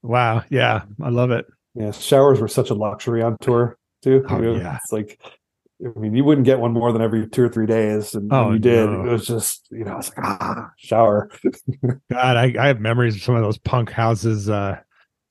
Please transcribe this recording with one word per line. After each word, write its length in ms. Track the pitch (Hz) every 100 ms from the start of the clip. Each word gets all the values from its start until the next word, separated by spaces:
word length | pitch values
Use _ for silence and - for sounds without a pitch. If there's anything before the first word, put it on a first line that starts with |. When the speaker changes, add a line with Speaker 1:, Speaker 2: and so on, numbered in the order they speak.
Speaker 1:
Wow. 400 | 120 120 120 113 -
Yeah, 340 | 131 123 110 101 104
I 60 | -
love 220 | 120 123
it. 140 | 120 - _ _ -
Speaker 2:
Yeah, 140 | 107
showers 480 | 101 - 139 143 127
were 80 | 107
such 220 | - 107
a 40 |
luxury 480 | 104 107 95 - 117
on 140 | 113 113
tour, 360 | - 120 120 - _ _
too. 240 | - 135 135
Speaker 1:
Oh, 80 | 101
Speaker 2:
You 40 |
know, 120 | 117 113
Speaker 1:
yeah. 220 | 87 69
Speaker 2:
it's 120 | -
like, 260 | 110 104 - - - _ _ _ - 123
I 140 | 110
mean, 160 | 107 113
you 80 |
wouldn't 220 | 143 151 127
get 140 | 131
one 100 | 117
more 220 | 117 120
than 80 | 113
every 260 | 113 110 107
two 160 | -
or 60 | 120
three 160 | 113 110
days, 500 | 113 107 107 104 110
and 160 | 101
when 80 | 135
Speaker 1:
Oh, 120 | 110
Speaker 2:
you 60 | 110
did, 300 | 120 117 107
Speaker 1:
no. 120 | 101 98
Speaker 2:
it 60 |
was 160 | 123 -
just, 400 | 117 - - -
you 120 | 107
know, 140 | 104 98
it's 100 | - -
like, 100 | -
"Ah, 460 | 101 - - - _
shower." 520 | - 110 113 104 - -
<laughs> 640 | 123 - - 131 123 123 -
Speaker 1:
God, 280 | 120 127 120
I, 160 | 127 117
I 100 | 135
have 120 | 127
memories 360 | 107 117 120 104
of 60 |
some 120 | - 120
of 60 |
those 160 | 107 107
punk 340 | - 127 113
houses, 580 | - 113 113 113 107 101
uh, 300 | 104 98 95 _ _ _ _ -